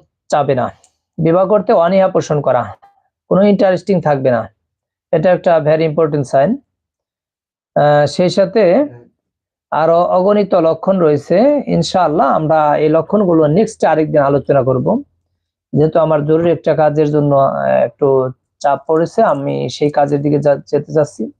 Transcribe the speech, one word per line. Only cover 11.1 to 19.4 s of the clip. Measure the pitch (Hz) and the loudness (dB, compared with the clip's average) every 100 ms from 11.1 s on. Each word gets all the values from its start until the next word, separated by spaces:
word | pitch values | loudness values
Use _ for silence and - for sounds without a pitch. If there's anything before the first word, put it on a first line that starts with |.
| 147 - 170 262 294 - | 0 0 0 2 0 -2
ইনশাআল্লাহ | 170 165 185 170 151 262 | -2 -2 0 0 0 0
আমরা | 196 156 156 151 147 | 0 0 0 2 0
এই | 151 | 2
লক্ষণগুলো | 156 156 208 196 165 151 | 0 0 0 2 2 2
নেক্সট | 160 220 - | 2 -2 0
আরেকদিন | 196 160 156 151 | 0 0 0 0
আলোচনা | 139 143 135 139 | 2 0 0 0
করব। | 123 127 139 233 285 _ _ _ _ _ _ | 0 -2 -2 -4 -6 _ _ _ _ _ _
যেহেতু | 147 156 165 | 0 0 2
আমার | 160 156 147 | 0 0 0
জরুরি | 160 170 | 0 0
একটা | 165 170 | -2 -2
কাজের | 156 151 147 151 | 0 0 0 0
জন্য, | 151 147 139 | 0 2 2
আহ, | 135 139 135 131 | 0 0 -2 0
একটু | 127 - 143 135 131 131 _ _ | -2 -2 0 0 -2 -6 _ _
চাপ | 143 139 - | -4 -4 -2
পড়েছে, | 160 170 - | -2 -2 0
আমি | 220 143 | 0 0